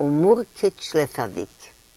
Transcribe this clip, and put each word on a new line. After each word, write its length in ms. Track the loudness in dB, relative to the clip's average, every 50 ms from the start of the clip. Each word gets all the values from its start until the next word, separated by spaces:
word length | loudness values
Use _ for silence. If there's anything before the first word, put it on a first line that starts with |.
און 100 | -2 0 0 2 4
מורקט 580 | 4 4 2 2 -8 -8 -2 -2 -2 -2 -2
שלעפערדיק. 680 | -10 -4 0 0 0 -2 -2 -6 -8 -6 -6 -8 -10 -10 -12 -20 -20 -20 -20 _ _ _ _